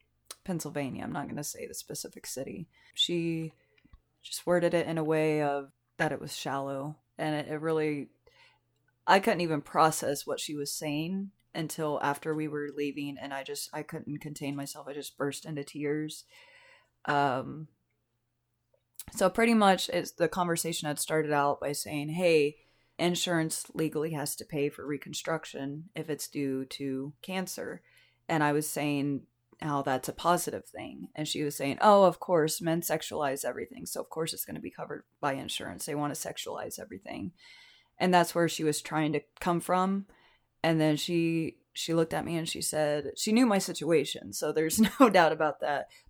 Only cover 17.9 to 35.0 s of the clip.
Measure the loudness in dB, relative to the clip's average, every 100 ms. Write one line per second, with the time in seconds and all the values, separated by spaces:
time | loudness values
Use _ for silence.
17.9 | _ _ _ _ _ _ _ _ _ _
18.9 | -18 -10 0 2 4 6 8 8 6 2
19.9 | -2 -4 0 0 0 0 0 -2 -4 -4
20.9 | -4 0 0 2 2 2 0 -2 -4 -4
21.9 | -4 -4 2 6 6 4 -2 _ _ _
22.9 | -2 0 0 0 2 0 -2 -6 -2 0
23.9 | 0 -2 -2 -4 -6 -6 -2 -2 -2 -6
24.9 | -6 -6 -8 -4 -4 -6 -8 -8 -8 -10
25.9 | -10 -6 -6 -6 -4 -2 -2 -6 -6 -6
26.9 | -4 -6 -12 -6 -6 -4 -6 -8 -10 _
27.9 | _ _ _ -2 2 4 2 0 -2 0
28.9 | 0 0 -2 -8 _ _ -8 -2 -2 0
29.9 | -2 -2 -2 2 2 0 -6 -10 -14 -12
30.9 | -12 -12 -8 -6 -4 -4 -2 -2 4 8
31.9 | 10 8 4 2 4 4 0 0 0 0
32.9 | -2 -2 -4 -2 -2 -4 -6 -10 -10 -10
33.9 | -8 -8 -6 -4 -6 -8 -8 -10 -10 -10
34.9 | -10